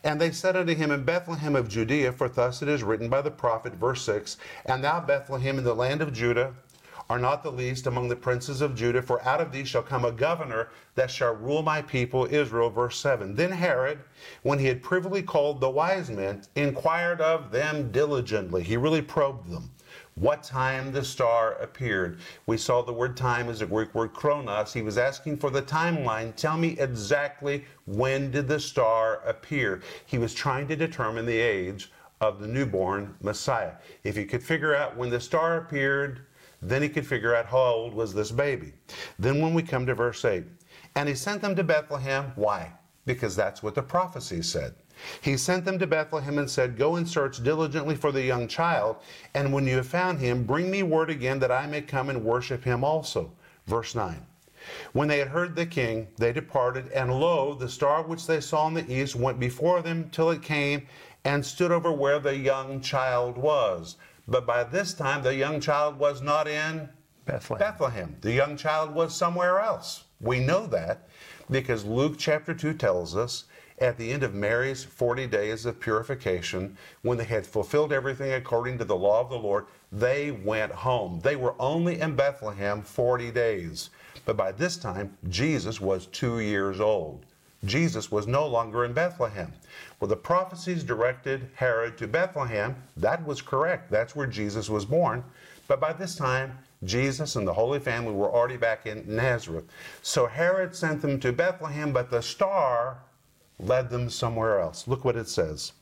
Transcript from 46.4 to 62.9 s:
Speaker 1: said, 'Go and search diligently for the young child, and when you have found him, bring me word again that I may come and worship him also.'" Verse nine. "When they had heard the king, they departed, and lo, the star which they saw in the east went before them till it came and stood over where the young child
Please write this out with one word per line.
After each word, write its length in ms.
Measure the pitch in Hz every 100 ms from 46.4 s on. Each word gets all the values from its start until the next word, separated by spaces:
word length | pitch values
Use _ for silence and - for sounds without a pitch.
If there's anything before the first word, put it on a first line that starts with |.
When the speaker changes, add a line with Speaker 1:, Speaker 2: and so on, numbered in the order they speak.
| 139
Speaker 1:
said, 260 | - 127 113
'Go 200 | 147 170
and 120 | 170
search 360 | 160 135 123
diligently 520 | 120 156 156 151 147 143
for 160 | 151
the 120 | 135
young 240 | 127 123 117
child, 480 | - 170 151 107 - - - - 139
and 180 | 139
when 140 | 139 135
you 80 | 127
have 100 | 127
found 340 | 175 185 160
him, 260 | 123 123 113
bring 260 | 147 185
me 100 | 196
word 300 | 185 160 160
again 260 | 147 127 135
that 140 | 131
I 160 | 127 147
may 160 | 151
come 260 | 147 135 127
and 160 | 131 110
worship 380 | 123 123 123
him 200 | 127 123
also.'" 480 | 139 160 - 101 80 - - _ -
Verse 260 | 117 110
nine. 320 | 117 95 82 - _ _ - - - -
"When 140 | 127 151
they 120 | 143
had 80 | 135
heard 280 | 156 175 160
the 120 | 170
king, 400 | 151 117 113 104 -
they 160 | 117
departed, 580 | 131 151 139 123 127 127
and 220 | 135 127
lo, 400 | 131 165 165 139
the 160 | 139 123
star 320 | - 143 156
which 240 | 160 165 165
they 160 | 160
saw 260 | - 156 156
in 60 |
the 180 | 165 -
east 240 | 127 135 120
went 240 | 127 127
before 440 | 123 123 160 180
them 260 | 165 165 160
till 200 | - 165
it 100 | 160
came 460 | 160 147 143 147 131 - - -
and 220 | 135 147 139
stood 260 | - 175
over 200 | 170 170
where 260 | 147 139 147
the 180 | 139 139
young 460 | 135 135 135 135
child 560 | 131